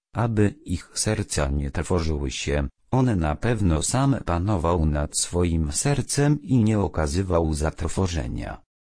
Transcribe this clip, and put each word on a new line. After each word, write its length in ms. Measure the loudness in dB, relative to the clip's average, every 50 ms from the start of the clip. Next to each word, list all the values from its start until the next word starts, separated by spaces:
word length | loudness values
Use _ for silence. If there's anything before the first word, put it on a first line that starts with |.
| _ _ -4
aby 400 | -2 -2 0 2 4 2 2 2 -2 -8
ich 260 | -6 -6 -6 -6 -8 -6
serca 540 | -4 -2 -2 -2 -2 -2 -4 -2 -2 0 0
nie 220 | 0 -2 -2 -2
trwożyły 600 | -4 -4 -2 0 0 0 0 0 -2 -2 -2 -4
się, 380 | -6 -6 -4 -2 -2 -2 -2 -4 -6 _ _ _
on 280 | 0 2 2 2 2 2
na 180 | 0 0 -2
pewno 460 | 0 0 0 0 2 2 2 2 2 0
sam 340 | 0 0 0 2 2 2 0 0
panował 600 | -2 -2 0 0 0 0 0 2 2 2 2 2
nad 320 | 2 2 0 -2 -2 -2 -4
swoim 540 | -4 -2 0 0 0 2 2 0 0 -2 -2
sercem 720 | -2 0 0 0 0 -2 -2 0 0 2 2 2 2 0
i 220 | 2 2 4 4
nie 140 | 4 2 2
okazywał 760 | 0 0 0 0 -2 0 0 0 0 2 2 2 2 2 0
zatrwożenia. 1080 | 0 -2 -2 -2 -4 -4 -4 -2 0 -2 0 0 -2 -4 -4 -6 -6 -8 -8 -10 -14 _ _ _ _ _